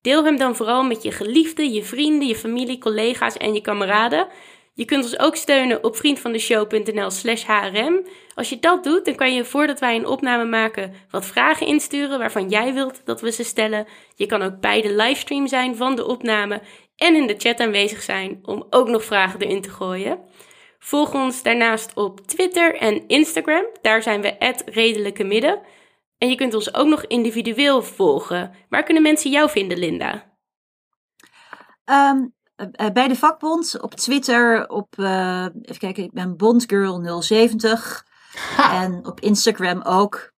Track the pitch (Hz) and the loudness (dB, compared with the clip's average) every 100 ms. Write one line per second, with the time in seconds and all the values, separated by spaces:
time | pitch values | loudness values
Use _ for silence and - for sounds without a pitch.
0 | 247 294 311 285 262 226 220 247 262 226 | 2 2 4 2 0 -2 0 0 0 -2
1 | 214 - 208 269 320 320 302 214 196 240 | -6 -8 0 2 2 0 -2 -2 -6 -4
2 | 302 302 277 220 226 233 247 254 233 214 | 0 0 0 -2 -4 -6 -6 -4 -4 -2
3 | 226 247 233 - 214 214 214 202 196 208 | -2 -2 -4 -2 -4 -4 -4 -4 0 2
4 | 233 302 381 - - - _ - 233 285 | 2 0 -2 -8 -20 -20 _ -12 -2 0
5 | 240 - 302 - - 277 254 226 240 226 | 0 0 0 0 2 2 2 0 -2 0
6 | 294 277 240 226 - 220 208 220 214 214 | 0 0 -2 -4 0 0 2 -2 -2 -2
7 | 196 185 233 226 - 214 196 202 269 370 | -4 -4 -4 -4 0 0 0 -2 0 0
8 | 370 - - - 233 240 330 359 277 349 | -2 -12 -18 -10 -8 0 2 2 2 0
9 | 359 - 262 254 240 277 294 269 254 226 | 0 0 0 0 -2 0 0 0 0 0
10 | - 262 254 240 226 226 220 220 190 190 | -2 -2 0 0 0 0 -2 -4 -10 -12
11 | _ - 190 - 269 302 - 302 - 285 | _ -8 -4 2 2 2 2 0 0 -4
12 | 285 269 226 214 190 208 247 269 262 262 | -4 -4 -4 -4 -2 0 0 -2 -4 -6
13 | - 226 226 226 226 - 220 214 214 - | -8 -6 -6 -6 -6 -2 -2 -2 -6 -14
14 | _ _ 208 214 190 190 202 208 214 202 | _ _ -2 -2 -2 -2 0 2 2 2
15 | 226 277 - 285 269 254 254 226 254 247 | 2 0 -4 -4 -2 -2 -2 -2 -2 -2
16 | - 247 233 214 202 208 - - _ _ | -4 -4 -2 -2 -2 -6 -10 -20 _ _
17 | 330 320 254 208 240 233 226 202 208 214 | 2 4 2 0 -2 0 0 0 -2 -4
18 | - 196 190 196 - 190 - 254 226 233 | -6 -6 -6 -10 -8 -8 2 2 4 0
19 | - 202 185 185 196 196 190 - 190 185 | 0 2 2 0 -4 -4 -6 -8 -6 -4
20 | 208 370 - _ - _ _ _ - 285 | -6 -6 -10 _ -20 _ _ _ -4 0
21 | 294 277 262 254 - 240 226 220 226 - | 0 0 -2 -2 -2 2 2 0 -6 -6
22 | 202 190 - - 370 359 339 - 220 208 | -6 -6 -8 -2 0 2 2 2 0 0
23 | - 262 311 - 311 311 440 - 226 220 | 2 4 4 0 0 0 -2 -2 2 2
24 | 226 208 202 - 247 254 - 226 226 214 | 2 -2 -2 -2 -2 -2 -6 0 2 2
25 | 202 202 190 214 285 415 - _ _ _ | -4 -4 -2 2 2 0 -6 _ _ _
26 | _ _ 247 254 262 220 208 - 294 302 | _ _ -2 0 0 -2 -4 2 2 2
27 | - 247 233 220 233 220 285 262 - - | 0 -2 0 -2 -4 0 4 2 0 0
28 | 185 139 - 175 180 - _ - 294 320 | 2 2 0 -6 -6 -12 _ -2 4 4
29 | 302 302 277 285 302 214 190 175 175 165 | 6 4 2 2 2 2 -2 -2 -2 -4
30 | - - - _ _ _ _ _ _ _ | -4 -6 -12 _ _ _ _ _ _ _
31 | _ _ _ _ _ - - _ - 277 | _ _ _ _ _ -20 -20 _ 2 4
32 | 277 269 247 - _ - 190 - 214 196 | 6 4 0 -8 _ -14 -14 -4 0 2
33 | 262 262 302 320 311 339 330 - - - | 2 2 2 2 -2 -2 -2 -6 -10 -8
34 | - 277 269 240 240 220 - 202 202 - | -2 0 2 4 6 4 0 -6 -8 -4
35 | 196 190 185 180 180 170 - - 190 190 | -2 0 0 -2 -6 -8 -16 -10 -8 -8
36 | 180 - 185 165 214 240 240 202 196 175 | -8 -6 -6 0 4 4 4 2 0 -2
37 | 170 170 165 220 226 220 220 226 - - | -6 -6 2 6 6 4 0 0 -2 -12
38 | - _ _ - - - 294 185 185 175 | -16 _ _ -14 -4 2 2 2 -2 -6
39 | - - 208 202 233 220 180 180 - 185 | -10 -6 0 2 2 2 -2 -2 0 2
40 | 208 - - | 2 -2 -14